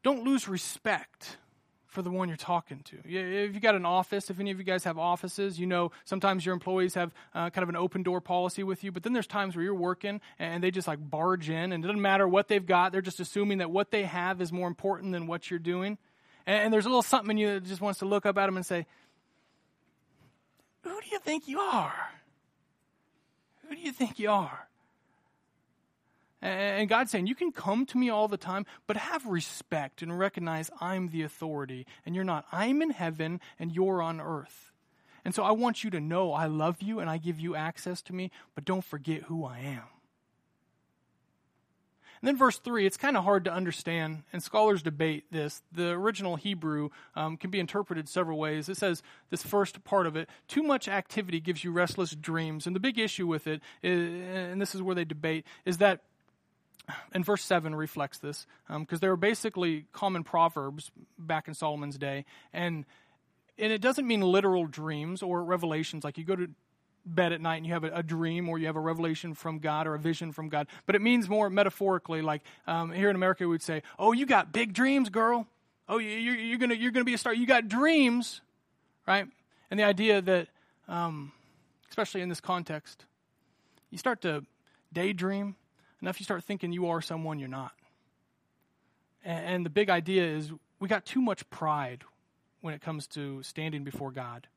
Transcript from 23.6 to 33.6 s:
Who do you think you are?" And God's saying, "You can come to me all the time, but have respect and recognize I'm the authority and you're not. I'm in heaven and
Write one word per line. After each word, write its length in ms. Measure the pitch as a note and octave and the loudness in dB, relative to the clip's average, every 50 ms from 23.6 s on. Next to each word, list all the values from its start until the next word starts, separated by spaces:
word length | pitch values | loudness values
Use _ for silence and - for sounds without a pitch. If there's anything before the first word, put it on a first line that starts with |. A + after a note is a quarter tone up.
| - | -14
Who 80 | D#4 D4 | -14 -14
do 60 | E4 | -8
you 100 | E4+ D4+ | -8 -8
think 280 | B3+ - C4 G#3+ - - | -2 -2 -2 -4 -2 -2
you 100 | G#3 G#3 | 2 2
are?" 380 | G#3 G3 F3 C3+ - - - _ _ _ _ _ _ _ _ _ _ _ _ _ _ _ _ _ _ _ _ _ _ _ _ _ _ _ _ _ _ _ _ _ _ _ | 2 2 0 -2 -8 -14 -16 _ _ _ _ _ _ _ _ _ _ _ _ _ _ _ _ _ _ _ _ _ _ _ _ _ _ _ _ _ _ _ _ _ _ _
And 460 | F#3+ F#3+ F#3+ F#3 G3+ G3+ G3 G3+ G#3+ | -6 -4 -2 0 0 0 0 0 2
God's 240 | G3 A3 A3+ C4 A3 | 2 4 2 2 0
saying, 160 | - G3 F3 | 0 -2 0
"You 80 | G3+ C4 | -2 -2
can 160 | - F4 E4+ | -2 -2 -4
come 340 | - - - G3 G3+ A#3 C4+ | -4 -4 -4 0 0 0 0
to 100 | - - | 0 0
me 120 | B3 B3+ A#3+ | 0 2 2
all 200 | A3 G#3 G#3+ G#3+ | 2 2 2 0
the 80 | G3+ | 0
time, 280 | - - F#3 F#3 G3 G3 - - - _ | -4 -6 -6 -4 -4 -6 -8 -14 -14 _
but 80 | - G#3 | -6 -4
have 300 | G#3 - D#4 F4 D#4 C4 | -4 -4 -4 -6 -6 -4
respect 760 | A3+ F#3 E3+ D3+ - - - - _ E3+ D#3 C#3+ C3+ _ - | -2 -2 -2 -2 -4 -10 -14 -8 _ -4 -4 -4 -6 _ -12
and 160 | E3+ E3 E3+ | -10 -8 -2
recognize 540 | F3+ F#3+ G3 - F#3 E3+ E3 D#3+ D#3+ D#3+ - - - | 0 0 0 0 -4 -4 -4 -4 -4 -6 -8 -8 -8
I'm 300 | E3+ F3+ F#3+ F#3+ F#3 F3 | -6 -4 -2 -2 -4 -4
the 140 | D#3+ E3 D#3 | -4 -4 -6
authority 600 | D3+ - - E3 D#3+ D3+ C#3+ C#3 C3 C3 B2+ B2+ - - - _ | -6 -8 -10 -8 -6 -6 -6 -6 -8 -10 -12 -12 -16 -20 -14 _
and 100 | E3 E3+ | -6 -4
you're 80 | F#3 F#3+ | -2 0
not. 220 | F#3+ E3 D3+ - - | 0 -2 -2 -4 -6
I'm 320 | - F3 G#3 B3 C4+ D4 | -2 -2 0 2 2 2
in 100 | D#4+ D#4+ | 2 0
heaven 500 | C4 - F3+ E3 D#3+ D#3 D#3+ D#3+ F3 F3 - - - | -2 -2 -4 -4 -2 -4 -4 -4 -4 -8 -10 -16 -12
and 160 | - | -8